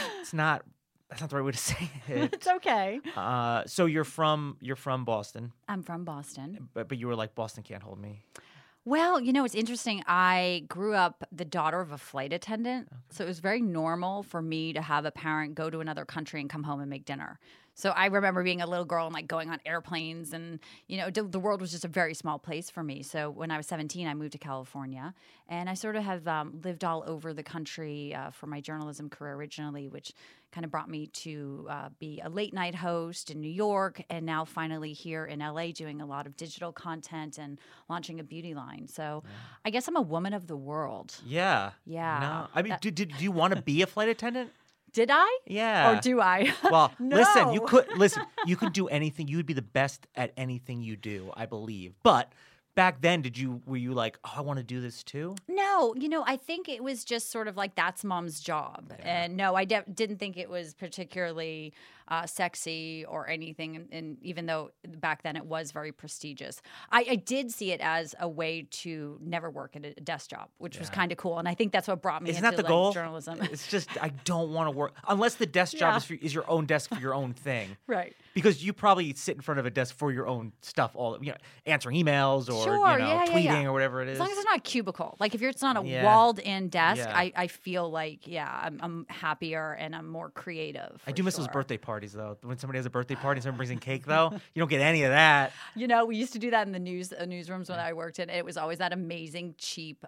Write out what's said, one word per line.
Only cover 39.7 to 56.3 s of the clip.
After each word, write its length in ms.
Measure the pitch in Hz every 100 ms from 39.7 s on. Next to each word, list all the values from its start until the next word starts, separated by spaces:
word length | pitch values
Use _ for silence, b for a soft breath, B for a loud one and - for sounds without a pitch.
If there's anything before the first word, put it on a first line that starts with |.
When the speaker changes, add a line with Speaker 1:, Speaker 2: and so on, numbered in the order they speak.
Speaker 2:
guess 160 | 240 285
I'm 100 | 339
a 40 |
woman 320 | 175 165 190
of 140 | 208 170
the 100 | 147
world. 580 | 135 151 139 101 - - 120
Speaker 1:
Yeah. 460 | 156 190 127 98 -
Speaker 2:
Yeah. 360 | - 165 165 147
Speaker 1:
No, 260 | 143 160 151
I 80 | 165
mean, 80 | 208
Speaker 2:
That 100 | 185
Speaker 1:
do, 100 | 214
do, 140 | 165
do 180 | 185 139
you 100 | 190
wanna 280 | 170 180 190
be 220 | 147 147
a 40 | 185
flight 220 | 208 220
attendant? 420 | 226 233 254 233 - _ _ _
Speaker 2:
Did 180 | 226 233
I? 260 | 294 403 508 -
Speaker 1:
Yeah. 520 | 202 226 196 147 220
Speaker 2:
Or 20 |
do 220 | 254 247
I? 320 | 185 185 269 -
<laughs> 120 | 381
Speaker 1:
Well, 200 | 156 147 -
listen, 540 | 254 226 381 403 240
you 80 | 214
Speaker 2:
No. 60 | 226
Speaker 1:
could, 200 | 254 - 415
listen, 240 | 202 427 -
Speaker 2:
<laughs> 120 | - 175
Speaker 1:
you 100 | 180
could 160 | 214
do 160 | 180 185
anything. 400 | 147 156 156 143
You 80 | 165
would 80 |
be 80 | 156
the 80 | 135
best 460 | 104 135 135 - -
at 180 | - 123 -
anything 420 | 127 123 127 120
you 160 | 113 107
do, 360 | 107 98 95 -
I 80 |
believe. 480 | 113 110 110 101 90 95
But 300 | 233 127 - b b b _ -
back 260 | 185 131
then, 180 | 170 175
did 160 | 127 120
you, 240 | 131 120 123
were 100 | 127
you 160 | 123
like, 260 | 123 113 -
"Oh, 80 | - 147
I 40 |
wanna 220 | 143 139
do 180 | 120 123
this 220 | 123 117
too"? 320 | - 139 170 196 -
Speaker 2:
No, 440 | 381 392 381 240 247
you 100 | 302
know, 160 | 320
I 120 | 233